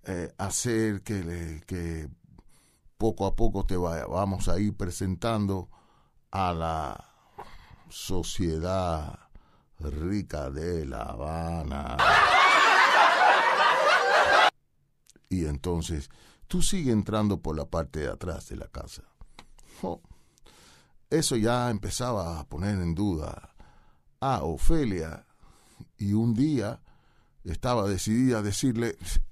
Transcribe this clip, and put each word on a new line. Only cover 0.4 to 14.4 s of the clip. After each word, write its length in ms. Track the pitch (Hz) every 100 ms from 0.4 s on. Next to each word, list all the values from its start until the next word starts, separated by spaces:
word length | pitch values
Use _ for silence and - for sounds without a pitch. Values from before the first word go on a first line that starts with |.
| 95 - 123 113 110 101
que 220 | - 104
le, 380 | 85 87 82 78
que 480 | - 92 85 82 76 65 _ - - - _ _ - _
poco 280 | 110 101 98
a 100 | -
poco 300 | 110 98 95
te 120 | 92
vaya, 280 | 87 82 55
vamos 440 | 82 98 92 -
a 100 | 92
ir 160 | 104 -
presentando 960 | 98 - 95 90 117 113 101 98 - - _ _ _ _ _
a 220 | 98 92
la 600 | 85 80 80 71 50 - _ _ - - - - - -
sociedad 1400 | - - 92 82 - 87 80 87 95 90 80 76 - _ - _ _ _ _
rica 680 | 73 73 82 104 76 76 67
de 360 | 69 82 87 71
La 180 | 60
Habana. 920 | - 55 73 80 82 85 73 69 62 - - - - 719 1077 - - - - - - - - - - - - - 605 698 - - - -